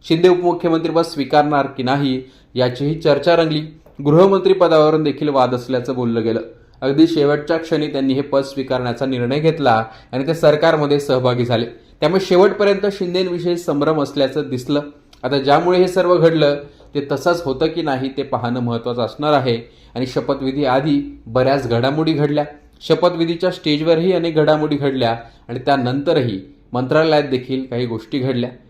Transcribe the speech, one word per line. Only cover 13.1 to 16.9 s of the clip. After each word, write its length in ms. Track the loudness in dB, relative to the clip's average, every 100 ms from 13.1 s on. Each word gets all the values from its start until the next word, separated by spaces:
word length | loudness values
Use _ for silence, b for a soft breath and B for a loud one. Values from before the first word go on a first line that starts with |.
| -2 -2 -2 -2 -4
संभ्रम 460 | -2 0 0 0
असल्याचं 400 | -2 0 0 -2 -4
दिसलं. 300 | -6 -2 -4 -4 -18 _ _
आता 160 | -2 -2
ज्यामुळे 400 | 2 2 4 2
हे 100 | 2
सर्व 280 | 2 2 4
घडलं, 400 | 4 4 2 0 B B B